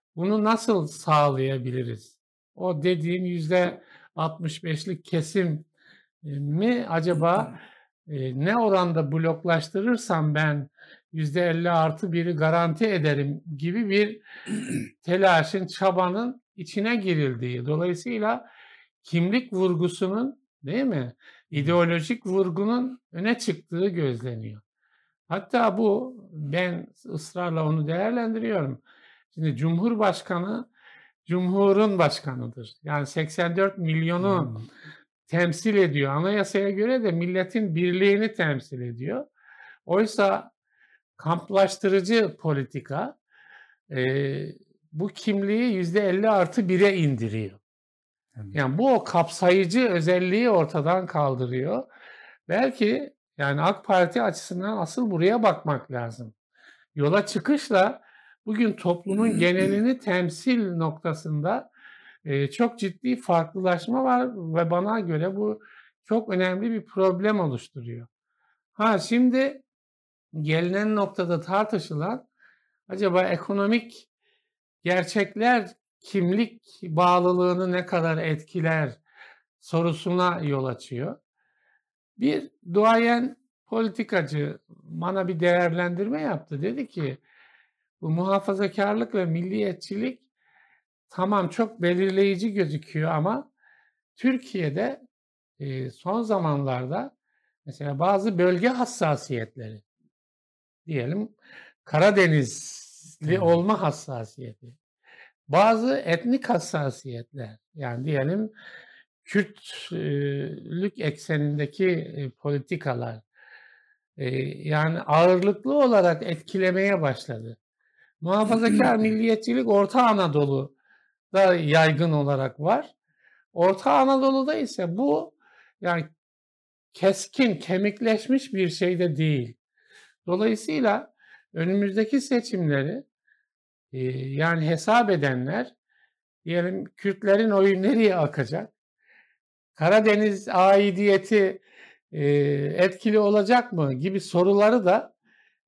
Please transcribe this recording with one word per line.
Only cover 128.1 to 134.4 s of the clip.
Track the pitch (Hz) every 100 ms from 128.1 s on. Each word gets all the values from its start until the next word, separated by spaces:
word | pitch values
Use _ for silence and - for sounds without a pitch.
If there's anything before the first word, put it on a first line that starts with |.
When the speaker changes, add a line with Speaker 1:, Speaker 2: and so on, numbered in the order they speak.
| 220 220 262 -
Speaker 1:
bir | 190 180
şey | - 180 180
de | 175 143
değil. | 156 143 117 - _ _ _ - _ _ -
Dolayısıyla | 185 214 214 - 302 226 214 302 _ _ - _
önümüzdeki | 165 165 196 202 196 220 277
seçimleri | 269 247 226 190 160 143 139 233 - _ _ _ _ _ _ _ _
Ee, | 131 127 131 131
yani | 139